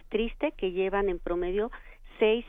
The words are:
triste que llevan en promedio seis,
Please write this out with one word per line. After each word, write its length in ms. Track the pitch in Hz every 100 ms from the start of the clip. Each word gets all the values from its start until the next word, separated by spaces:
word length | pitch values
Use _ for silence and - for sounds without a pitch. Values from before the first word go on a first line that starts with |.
| -
triste 440 | 214 233 - 294 -
que 160 | 185
llevan 380 | 180 190 196 202
en 80 | 175
promedio 520 | - 175 180 190 220 - - - - -
seis, 280 | 220 226